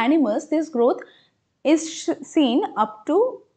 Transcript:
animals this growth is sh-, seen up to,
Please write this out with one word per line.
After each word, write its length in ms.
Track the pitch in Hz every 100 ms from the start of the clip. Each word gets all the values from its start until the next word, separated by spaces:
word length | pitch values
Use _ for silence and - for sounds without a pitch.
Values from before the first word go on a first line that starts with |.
| 254
animals 360 | 320 233 240 -
this 120 | 320 302 233
growth 220 | 240 - - _ _ _ _ _ 269
is 120 | 311
sh-, 320 | 320 - -
seen 480 | - - 330 262 262
up 520 | 415 - 214 - -
to, 220 | 339 508 - _